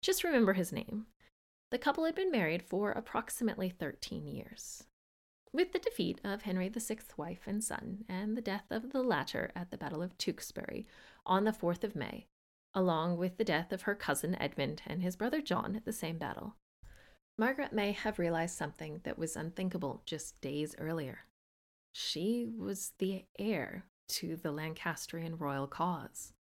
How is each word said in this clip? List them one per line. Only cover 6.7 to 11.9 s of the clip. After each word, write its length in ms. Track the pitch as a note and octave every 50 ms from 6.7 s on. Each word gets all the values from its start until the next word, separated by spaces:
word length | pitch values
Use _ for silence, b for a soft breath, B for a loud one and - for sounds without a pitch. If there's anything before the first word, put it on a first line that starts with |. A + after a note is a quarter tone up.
| A3 A#3
Sixth's 380 | A3 - A3 A3 - - - -
wife 240 | D3+ E3 F3 F3+ -
and 160 | - G3 G#3 A3
son, 420 | - - - - - F3+ G3+ A3 -
and 280 | F#3 F#3 G3+ G#3 A3
the 60 | B3 A3+
death 240 | - F#3+ G#3 - _
of 200 | - A3 A3+ B3
the 120 | C4+ C4+ B3+
latter 500 | B3+ G3+ D3 C3 - - - - - -
at 160 | F3+ F3 F3+
the 80 | - -
Battle 240 | E3 C#3+ D#3+ D#3 F3
of 160 | F#3 - _
Tewkesbury 680 | - - - - - - - - - - - - - B B B B B B B B
on 200 | - F3+ F#3+ G#3
the 80 | A3 G#3+
fourth 300 | - - F3 F3 F3 -
of 140 | G#3